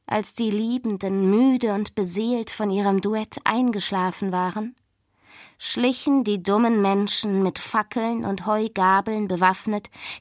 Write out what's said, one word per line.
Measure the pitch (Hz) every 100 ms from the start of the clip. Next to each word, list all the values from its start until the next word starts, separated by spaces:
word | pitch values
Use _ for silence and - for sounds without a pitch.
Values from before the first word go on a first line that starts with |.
| -
als | 214 208
die | - 220
Liebenden | 208 226 247 233 190 196 196 190
müde | 208 262 254 233
und | 202 208
beseelt | - 185 175 226 247 226
von | - 208
ihrem | 190 202 196
Duett | 202 220 214 -
eingeschlafen | - 226 247 208 - 196 185 - 196
waren, | 180 180 214 220 - _ _ _ _ _ - - _
schlichen | - - 247 254 - 277
die | 208 208
dummen | 180 202 233 226
Menschen | 196 196 202 - 214 196
mit | 190 -
Fackeln | - 226 208 247 226 226
und | 220 190 185
Heugabeln | 214 220 196 185 190 202 214 202
bewaffnet | 180 185 190 - 208 - - - -